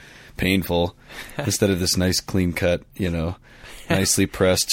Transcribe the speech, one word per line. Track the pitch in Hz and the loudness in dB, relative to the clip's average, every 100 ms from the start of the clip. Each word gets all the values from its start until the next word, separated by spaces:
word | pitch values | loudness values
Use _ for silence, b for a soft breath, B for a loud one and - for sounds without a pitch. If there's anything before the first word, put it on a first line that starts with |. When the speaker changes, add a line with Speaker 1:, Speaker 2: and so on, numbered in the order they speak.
| B B B - | B B B -4
Speaker 1:
painful | 92 95 85 87 87 - B B | 0 0 2 0 0 -4 B B
Speaker 2:
<laughs> | B B | B B
Speaker 1:
instead | 143 - 104 | -4 2 2
of | 92 | 2
this | 92 - | 0 2
nice | 90 92 | 2 0
clean | - 98 90 | -2 0 0
cut, | 82 90 87 - - | 0 0 0 -4 -6
you | 90 | -4
know, | 85 80 92 B B B B B | -2 -4 -6 B B B B B
nicely | 127 95 - 95 | 0 2 2 0
pressed | - 92 90 - | 2 2 2 2